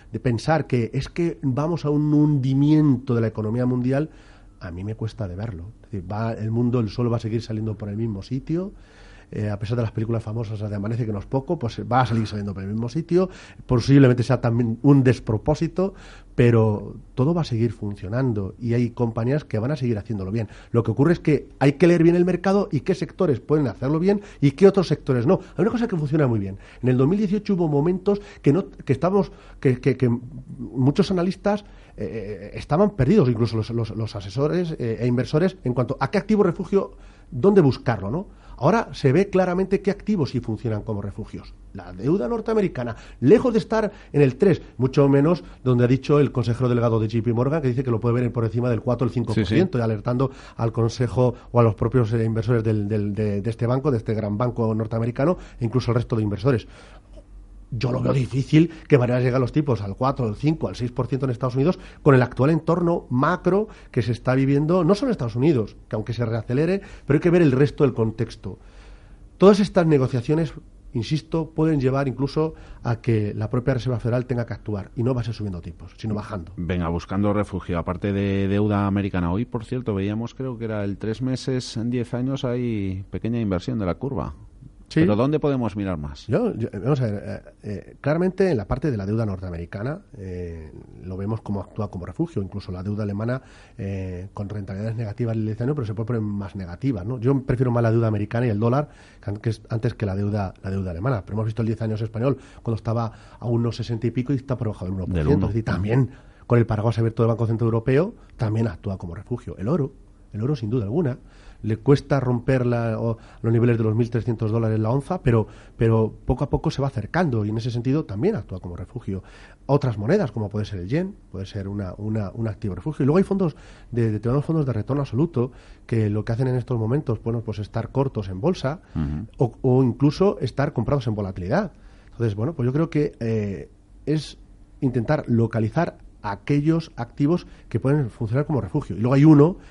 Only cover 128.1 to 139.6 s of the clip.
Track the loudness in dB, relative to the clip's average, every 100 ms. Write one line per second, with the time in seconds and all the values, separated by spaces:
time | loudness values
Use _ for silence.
128.1 | -4 -6 -4 -2 -2 -4 -6 -8 -6 -4
129.1 | -4 -8 -2 -2 0 2 4 2 2 0
130.1 | 2 0 0 -4 -4 -4 -2 -2 -2 -2
131.1 | -4 -4 -6 -2 -2 -2 -8 -20 -20 -18
132.1 | -4 -2 -2 -4 -2 -2 0 0 0 -2
133.1 | -2 -4 -2 -2 -6 -10 -18 _ -12 -4
134.1 | -4 -4 -14 -20 -20 -20 -4 -2 0 0
135.1 | -2 2 2 2 0 -2 0 -2 -4 -16
136.1 | -14 -10 -8 -2 0 2 0 -2 -8 -10
137.1 | -2 0 0 -4 -20 -6 -2 0 0 0
138.1 | -4 -2 -2 0 -2 -2 -4 -4 -2 2
139.1 | 6 8 8 6 2